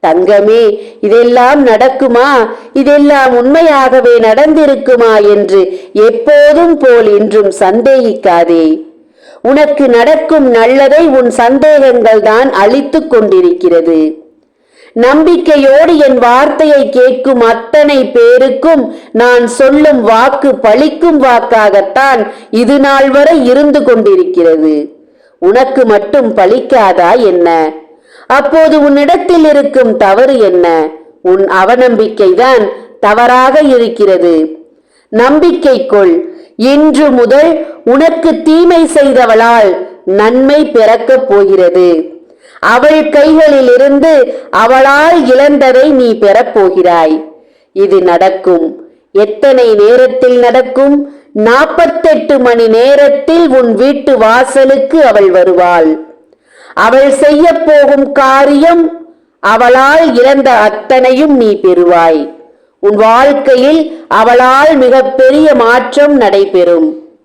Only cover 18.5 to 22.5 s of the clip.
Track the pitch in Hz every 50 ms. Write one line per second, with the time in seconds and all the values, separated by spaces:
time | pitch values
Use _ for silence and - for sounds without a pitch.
18.5 | 254 - - 320 330 285 247 - - - - - _ 220 240 247 247 240 240 226
19.5 | - - - 262 277 302 302 302 294 254 220 208 226 220 247 285 277 - - 277
20.5 | 254 - - 220 208 247 294 311 311 - 339 339 320 294 262 262 240 233 233 -
21.5 | 240 220 214 208 190 202 196 196 - 254 269 277 269 233 214 220 - - - -